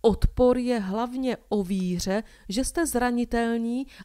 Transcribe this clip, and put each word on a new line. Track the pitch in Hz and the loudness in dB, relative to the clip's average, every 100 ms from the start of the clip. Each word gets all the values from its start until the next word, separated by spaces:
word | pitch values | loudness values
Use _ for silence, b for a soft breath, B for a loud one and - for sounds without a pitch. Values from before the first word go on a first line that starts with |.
Odpor | 233 196 - - 247 247 | 4 4 2 4 4 4
je | 240 233 | 0 -2
hlavně | 190 208 233 254 262 214 _ | -2 -4 -4 -4 -4 -4 _
o | 208 | -4
víře, | 180 196 180 175 190 202 B B B | -2 -4 -2 -4 -2 -4 B B B
že | 202 | -4
jste | 262 - | -2 -2
zranitelní | 320 247 247 240 240 233 233 233 233 247 269 B | -2 0 0 0 -2 0 0 -2 -2 -4 -8 B